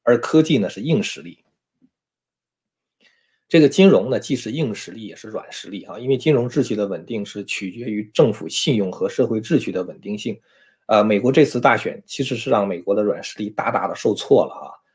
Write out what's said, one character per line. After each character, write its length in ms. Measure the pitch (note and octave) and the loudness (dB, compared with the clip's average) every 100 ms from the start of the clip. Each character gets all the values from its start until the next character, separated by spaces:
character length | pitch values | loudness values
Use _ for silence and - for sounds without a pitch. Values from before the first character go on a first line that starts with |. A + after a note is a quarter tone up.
而 140 | A#2+ A#2+ | 2 2
科 200 | - D#3 | 4 2
技 160 | D#3 C3 | 4 2
呢 120 | F2+ | 0
是 100 | G2 | -4
硬 240 | C#3 C3+ | -2 -2
实 180 | - - | -2 -10
力。 180 | E2 - _ _ _ _ _ _ _ _ _ _ _ _ _ _ _ _ _ _ _ _ - | -16 -20 _ _ _ _ _ _ _ _ _ _ _ _ _ _ _ _ _ _ _ _ 2
这 120 | - | 4
个 80 | C#3 | 6
金 200 | - F#3+ | 6 6
融 220 | G2+ A#2+ | 6 2
呢， 100 | A#2+ | -4
既 160 | - B2+ | -2 -6
是 140 | - | -4
硬 220 | D3 C3 | -4 -4
实 180 | G2+ - | -6 -12
力， 140 | A2 G#2+ | -14 -14
也 100 | - | -16
是 120 | A2 | -12
软 180 | A2 - | -12 -12
实 180 | - - | -16 -14
力 140 | F#2+ | -14
啊， 160 | - F#2 | -12 -10
因 80 | B2+ | -2
为 100 | B2+ | 0
金 160 | D#3 | 2
融 160 | C3+ B2 | 2 2
秩 140 | D3 | -2
序 140 | A#2+ G#2+ | -2 -2
的 100 | G2 | -4
稳 180 | F2 F2 | -6 -8
定 200 | A2 G2+ | -8 -8
是 180 | G#2 | -10
取 280 | G2 - F#2+ | -10 -8 -8
决 100 | G#2+ | -10
于 280 | A#2+ G#2 G#2+ | -8 -6 -6
政 200 | - C3 | 2 2
府 140 | G2+ - | 2 -6
信 280 | - - A2+ | -4 0 0
用 140 | F#2+ | -2
和 180 | - F#2 | -2 -4
社 180 | - A#2+ | -2 -2
会 140 | A2 | -2
秩 180 | A2 D#3+ | 0 0
序 120 | - | 0
的 120 | F#2 | -6
稳 160 | F2 - | -6 -10
定 180 | G2+ G#2 | -10 -8
性。 220 | A#2+ G#2 _ _ _ _ - | -8 -10 _ _ _ _ 2
呃， 160 | A2 | 4
美 160 | G#2+ G#2 | 4 2
国 100 | B2 | 4
这 140 | D#3+ | 4
次 160 | C#3 B2 | 4 4
大 160 | C3+ A2 | 2 2
选 260 | F#2 - - | -2 -8 -14
其 180 | - | -6
实 140 | C3 A#2+ | -4 -4
是 120 | C3 | 0
让 160 | A2 G2 | 0 0
美 140 | F2 | -4
国 160 | G2 G2+ | -2 0
的 80 | |
软 180 | G#2 - | 0 -2
实 160 | - - | -6 -8
力 120 | G#2 | -8
大 200 | - G#2+ | -4 -2
大 160 | G2+ F#2 | -2 -4
的 80 | F2 | -4
受 200 | A#2 G2+ | -2 -2
挫 300 | - B2+ D2 | 2 2 2
了 80 | |
啊。 180 | - - - _ | -6 -16 -18 _